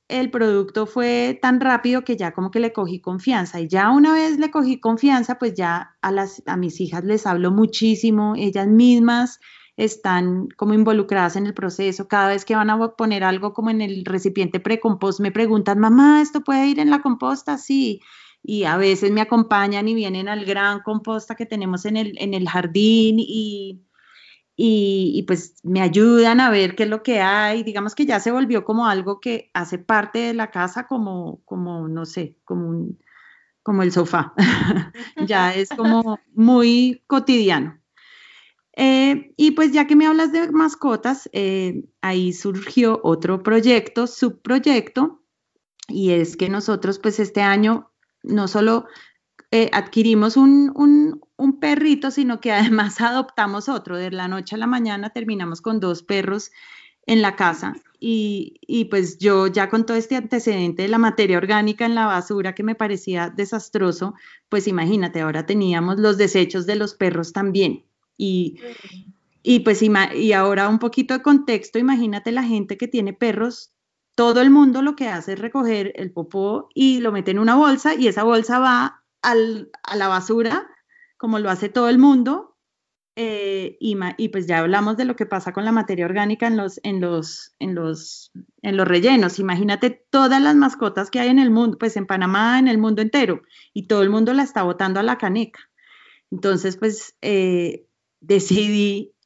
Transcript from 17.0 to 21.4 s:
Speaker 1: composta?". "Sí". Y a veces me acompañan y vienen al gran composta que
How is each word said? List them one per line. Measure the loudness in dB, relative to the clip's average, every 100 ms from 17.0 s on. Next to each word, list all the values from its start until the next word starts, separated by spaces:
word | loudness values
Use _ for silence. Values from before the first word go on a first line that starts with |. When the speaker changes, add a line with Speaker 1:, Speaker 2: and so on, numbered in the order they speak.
Speaker 1:
composta?". | 0 -4 -4 -4 -6 -10
"Sí". | -2 -2 -2 -4 -12 -20 -20 _
Y | -8 -4
a | 0 2
veces | 2 2 0
me | 0
acompañan | 2 2 2 0 0 -2 -2
y |
vienen | -2 -4 -6 -6
al | -8
gran | -4 -2 -2 -2
composta | -6 -6 -6 -8 -8
que | -12